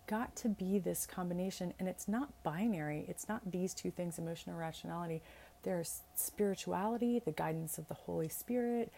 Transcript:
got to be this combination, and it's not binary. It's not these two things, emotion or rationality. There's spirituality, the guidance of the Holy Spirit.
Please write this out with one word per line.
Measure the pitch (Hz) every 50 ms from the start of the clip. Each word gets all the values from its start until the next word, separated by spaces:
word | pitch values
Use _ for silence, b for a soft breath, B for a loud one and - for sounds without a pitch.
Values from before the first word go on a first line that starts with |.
| - -
got | 214 220 247 - - -
to | - 233
be | 202 - 185 185 196 202
this | 170 180 175 - -
combination, | - - - 180 175 175 180 180 190 185 - 185 175 - -
and | 190 185
it's | 180 - - -
not | 208 240 285 285 - - -
binary. | 160 151 170 214 240 208 160 151 151 151 151 - -
It's | 170 - - -
not | 214 226 - 185
these | 170 180 185 185 -
two | - - 180
things, | 175 - 175 175 160 -
emotion | 170 165 170 165 - 185
or | 175 170
rationality. | 165 160 156 - - 170 170 170 175 165 165 160 B B B B B B B B -
There's | 185 185 170 165 - - - - - -
spirituality, | - - - - - 208 202 190 - - 180 175 175 196 220 233 233 240 240 240 240 -
the | -
guidance | 156 - 160 160 160 160 165 156 - -
of | 156 -
the | 160
Holy | - - - 170 165 160 156
Spirit. | - - - - 240 247 240 240 240 233 226 - B